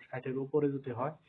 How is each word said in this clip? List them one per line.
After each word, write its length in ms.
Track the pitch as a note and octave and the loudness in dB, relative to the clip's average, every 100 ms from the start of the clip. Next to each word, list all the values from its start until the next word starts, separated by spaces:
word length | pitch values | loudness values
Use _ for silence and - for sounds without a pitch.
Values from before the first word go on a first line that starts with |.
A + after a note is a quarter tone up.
| - | -8
ষাটের 260 | C3 C3 C3 | -6 -4 -4
উপরে 300 | C3+ D3+ C#3+ | 2 4 4
যদি 200 | C#3 C3+ | 2 -4
হয় 220 | A2+ C#3 D#3 | -2 -2 -4